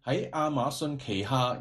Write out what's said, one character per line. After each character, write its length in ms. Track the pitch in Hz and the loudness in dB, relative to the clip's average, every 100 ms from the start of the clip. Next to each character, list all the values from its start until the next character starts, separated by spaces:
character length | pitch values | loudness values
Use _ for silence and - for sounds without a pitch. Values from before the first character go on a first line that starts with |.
喺 240 | 123 160 - | -2 0 0
亞 200 | 156 151 | 0 0
馬 200 | 139 131 | 2 0
遜 260 | - 151 139 | 0 -4 -4
旗 240 | - 98 | -2 -2
下 320 | 101 131 123 - | 2 2 2 2